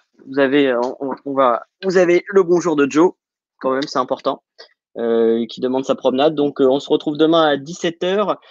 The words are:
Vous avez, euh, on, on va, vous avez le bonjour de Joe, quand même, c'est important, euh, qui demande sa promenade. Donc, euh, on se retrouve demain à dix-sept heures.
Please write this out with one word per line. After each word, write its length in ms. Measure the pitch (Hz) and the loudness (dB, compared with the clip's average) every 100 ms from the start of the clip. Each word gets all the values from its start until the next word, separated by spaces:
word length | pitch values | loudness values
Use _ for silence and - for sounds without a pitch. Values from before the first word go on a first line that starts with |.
| _ _ - | _ _ -8
Vous 120 | 135 | 0
avez, 300 | 135 147 139 | 2 2 2
euh, 120 | 120 123 117 | 0 -2 -6
on, 100 | 135 127 | -10 -10
on 80 | 143 | -6
va, 300 | 135 131 113 - - | 0 2 0 -6 -8
vous 120 | 190 180 | 0 2
avez 280 | 175 175 - | 4 2 2
le 140 | 196 | 0
bonjour 340 | 175 175 170 147 | 2 2 0 0
de 140 | 139 | 0
Joe, 220 | 139 175 - _ _ _ _ | 4 2 0 _ _ _ _
quand 120 | 135 | -4
même, 100 | 131 | -4
c'est 160 | 147 135 | -4 -4
important, 440 | 127 127 139 135 _ _ - _ _ - | -4 -4 -6 -6 _ _ -20 _ _ -6
euh, 480 | 117 117 113 113 117 | -2 2 2 0 -4
qui 140 | - | -6
demande 240 | 127 131 | -4 -4
sa 100 | 135 | -2
promenade. 400 | 127 135 127 151 | -2 0 2 0
Donc, 260 | 147 143 135 | 0 -4 2
euh, 80 | 135 | 2
on 120 | 139 | 2
se 80 | - | 0
retrouve 280 | 151 - 147 | -2 -2 0
demain 260 | 156 165 | 2 4
à 120 | 156 143 | 2 0
dix-sept 460 | 139 180 175 170 | -6 -8 -8 -4
heures. 320 | 180 196 190 151 _ | -4 -2 -2 -4 _